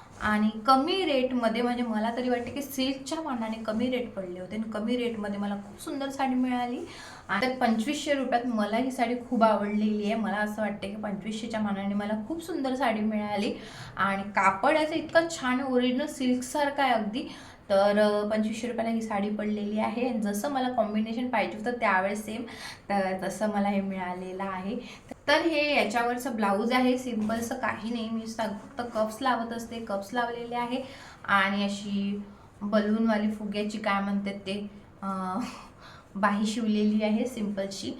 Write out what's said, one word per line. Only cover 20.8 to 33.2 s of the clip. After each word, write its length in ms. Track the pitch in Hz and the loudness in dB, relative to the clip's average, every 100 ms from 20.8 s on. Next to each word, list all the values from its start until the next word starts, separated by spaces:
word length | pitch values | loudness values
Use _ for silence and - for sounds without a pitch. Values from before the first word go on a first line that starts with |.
| 208 214 220 233 254 | 2 2 0 -2 0
पाहिजे 300 | 233 180 214 | 0 0 -2
होतं 120 | 226 | -4
त्यावेळेस 560 | 240 220 185 196 214 214 | 0 2 4 2 -2 -6
सेम, 160 | 226 247 - - - - | -8 -8 -10 -14 -12 -2
तर 400 | 202 190 190 185 | 0 0 -2 -4
तसं 200 | - 214 | -2 0
मला 200 | 202 202 | 2 2
हे 120 | 196 | 2
मिळालेलं 640 | 190 190 180 180 185 185 | 0 -4 -6 -6 -8 -6
आहे. 320 | 196 185 190 247 - - - - - | -4 -4 -4 -6 -8 -16 -16 -8 2
तर 120 | 311 | 4
हे 440 | 330 294 294 262 | 4 2 2 2
याच्यावरचं 520 | 208 233 240 247 269 220 | 2 2 0 0 -2 0
ब्लाऊज 360 | 202 202 233 | 2 2 4
आहे 260 | 247 254 262 | 4 4 2
सिम्पलचं, 560 | 254 214 214 226 233 | 0 -2 0 -2 -2
काही 360 | 254 233 220 220 | -2 -2 -2 -4
नाही, 200 | 233 220 | -4 -4
मी 160 | 226 220 | -4 -6
फक्त 540 | - 208 202 - - 240 | -4 -4 -4 -10 -10 -6
कप्स 220 | 214 214 - | -2 -2 0
लावत 320 | 240 233 233 | 0 2 0
असते, 280 | 233 - 226 | -6 -8 -10
कप्स 340 | 226 196 - | -4 -4 -2
लावलेले 400 | 240 233 240 233 | -2 -2 -4 -6
आहे 280 | 240 240 254 254 - - - | -4 -2 -4 -6 -12 -18 -12
आणि 400 | - 196 196 202 | 0 2 4 2
अशी 580 | 202 202 208 202 202 202 202 - - - | 0 -2 -2 -2 -2 -4 -8 -16 -20 -8
बलूनवाली 720 | 208 214 208 220 226 208 | 0 2 4 4 4 4